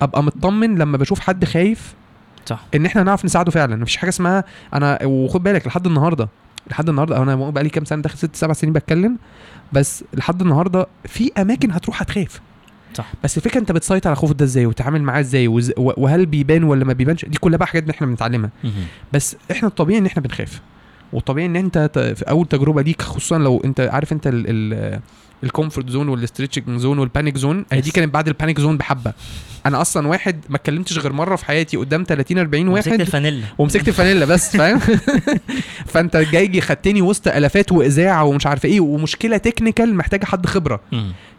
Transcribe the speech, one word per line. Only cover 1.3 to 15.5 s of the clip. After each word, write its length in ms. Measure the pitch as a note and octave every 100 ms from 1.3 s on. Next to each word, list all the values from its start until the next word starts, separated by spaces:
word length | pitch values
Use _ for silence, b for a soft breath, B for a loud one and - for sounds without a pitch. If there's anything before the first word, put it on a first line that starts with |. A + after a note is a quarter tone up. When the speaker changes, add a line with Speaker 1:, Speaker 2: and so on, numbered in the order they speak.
| F#3+ F3
Speaker 1:
خايف، 480 | E3 F#3+ A3+ - - - - _ - -
Speaker 2:
صح. 180 | A2+ - D3
Speaker 1:
ان 100 | E3
احنا 180 | A3
نعرف 220 | F#3+ G3 F3+
نساعده 260 | F3 F3
فعلا. 240 | D#3+ C#3 A2
مفيش 220 | A#2 -
حاجة 120 | F3
اسمها 340 | F3+ F3+ F#3+ F#3+ B B
انا، 260 | C#3 C#3+ C#3+
وخد 400 | C3+ C3+ C3 F#3
بالك 240 | F3+ F#3+ C3+
لحد 200 | F3+ F3+
النهاردة، 420 | D#3 D#3 D#3 A2 - _ - -
لحد 180 | - E3
النهاردة 340 | C#3+ D#3 B2+
انا 120 | C3 C3
بقالي 340 | C#3 C#3+ D3+
كام 160 | E3 D3+
سنة، 160 | D3+
داخل 160 | D3+ -
ست 180 | D#3+ -
سبع 180 | D#3+
سنين 200 | D#3 D#3
بتكلم، 440 | D#3 - D#3+ G#3 B3 B B B B -
بس 300 | C3+ C#3 - -
لحد 280 | C3+ - F3+
النهاردة 460 | F3+ C#3+ F#3 F3+ F3+ _ -
في 260 | - A#3+ -
اماكن 340 | G3 B3 B3+
هتروح 300 | E3+ - -
هتخاف. 400 | - G#3 E3+ - - - - - -
Speaker 2:
صح. 180 | - A2 -
Speaker 1:
بس 140 | C#3+ -
الفكرة 220 | - B3+
انت 120 | G#3+
بتسيطر 380 | E3 - F#3+ F#3
على 60 | C#3+
خوفك 200 | D#3+ C#3+
ده 60 | C#3
ازاي، 200 | B2+ A#2+
وتتعامل 360 | G#2+ C3 D#3
معاه 160 | C#3+ C3
ازاي، 280 | C3+ C3
وز-، 240 | A#2+